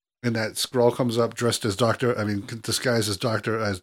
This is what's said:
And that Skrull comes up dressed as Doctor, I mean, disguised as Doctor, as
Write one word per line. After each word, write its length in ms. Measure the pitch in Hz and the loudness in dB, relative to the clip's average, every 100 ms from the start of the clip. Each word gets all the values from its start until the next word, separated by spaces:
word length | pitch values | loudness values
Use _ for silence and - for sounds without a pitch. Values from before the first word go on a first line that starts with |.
| _ _ | _ _
And 120 | 123 113 | -4 -2
that 160 | 110 | -4
Skrull 420 | - - 127 120 120 | -4 -2 4 4 4
comes 220 | 123 113 | 0 2
up 160 | 113 | 0
dressed 320 | - 120 - 113 | 0 0 0 0
as 100 | 95 | 2
Doctor, 420 | 117 - 120 110 | 2 2 0 0
I 60 | |
mean, 220 | 104 101 120 117 | -2 -4 -6 -10
disguised 460 | - - 131 117 104 | -6 -2 0 0 0
as 80 | 98 | -2
Doctor, 420 | 123 107 113 110 | -2 -2 -2 -2
as 220 | 104 92 | -2 -4